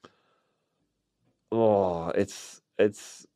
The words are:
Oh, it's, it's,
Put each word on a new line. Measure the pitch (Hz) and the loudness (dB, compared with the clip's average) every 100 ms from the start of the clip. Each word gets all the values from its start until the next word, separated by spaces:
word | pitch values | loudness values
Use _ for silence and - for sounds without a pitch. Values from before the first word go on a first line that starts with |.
| - _ _ _ _ _ _ _ _ _ _ _ _ _ - | -20 _ _ _ _ _ _ _ _ _ _ _ _ _ -6
Oh, | 113 113 101 92 85 82 | 0 4 4 2 -2 -4
it's, | - 98 - - - _ - | -2 -2 -6 -18 -20 _ 0
it's, | 107 107 - - - | 0 0 -20 -20 -14